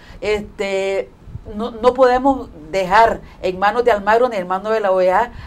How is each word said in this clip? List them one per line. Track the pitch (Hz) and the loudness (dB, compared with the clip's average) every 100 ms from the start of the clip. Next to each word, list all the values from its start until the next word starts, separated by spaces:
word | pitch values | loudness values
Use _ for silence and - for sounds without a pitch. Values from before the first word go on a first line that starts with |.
| - - | -20 -10
este, | 202 208 208 - 196 190 196 196 - - - - - | -4 -4 -6 -10 -6 -4 -4 -4 -6 -12 -18 -18 -12
no, | 208 240 | -10 -8
no | 233 247 | 0 0
podemos | 247 254 247 277 254 233 - 156 | 4 4 4 2 0 -4 -18 -8
dejar | 190 180 208 226 180 - - | -4 2 4 4 2 -10 -8
en | 180 180 | -6 -2
manos | 202 233 | 0 0
de | 233 | 0
Almagro | 208 196 226 247 | 0 2 2 2
ni | 214 | -2
en | 180 | -4
manos | 190 208 | -6 -2
de | 220 | -2
la | 202 | 0
O | 185 | 2
E | 185 | 2
A | 185 233 - | 2 -2 -6